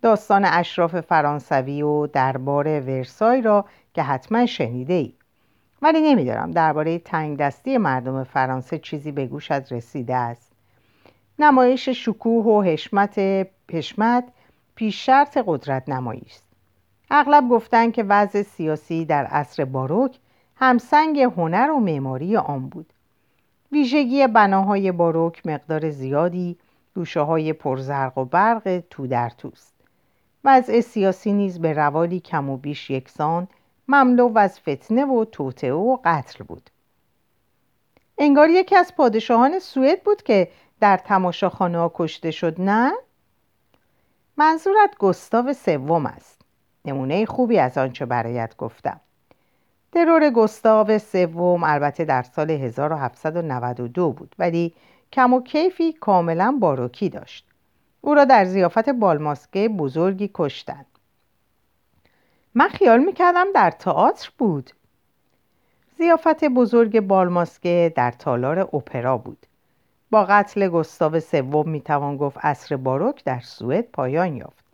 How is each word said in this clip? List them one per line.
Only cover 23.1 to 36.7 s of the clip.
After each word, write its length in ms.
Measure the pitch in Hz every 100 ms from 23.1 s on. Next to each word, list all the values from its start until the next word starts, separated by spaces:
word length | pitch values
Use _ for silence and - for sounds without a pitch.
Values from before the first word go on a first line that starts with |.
| _ _ _ _ _ _
ویژگی 560 | 294 262 285 262 269 262
بناهای 640 | 220 202 196 190 202 190
باروک 560 | 175 170 165 165 165 170
مقدار 420 | 151 - 160 156
زیادی 680 | 143 131 143 175 175 180 175 _ _ _ -
گوشه‌های 580 | 170 170 147 165 156
پرزرق 640 | 156 147 131 135 139 135 131
و 80 | 131
برق 580 | 170 208 233 196 180 170
تو 180 | - 131
در 220 | 127 120
توست. 440 | - - - _ _ _ _ _ _ _ _
وضع 380 | 277 262 247 226
سیاسی 500 | 233 - 190 185 -
نیز 280 | 202 202 175
به 140 | 165
روالی 460 | 151 147 147 170 180
کم 300 | - 160 139
و 80 | 135
بیش 320 | 143 147 -
یکسان 580 | 135 131 _ 151 165 180 _ _ _ -
مملو 500 | 277 254 247 247 226
از 220 | 202 -
فتنه 460 | - 139 _ 226 277
و 200 | 254 220
توطئه 480 | - 135 127 131
و 240 | 143 214 254
قتل 400 | 170 165 127 -
بود. 260 | - - _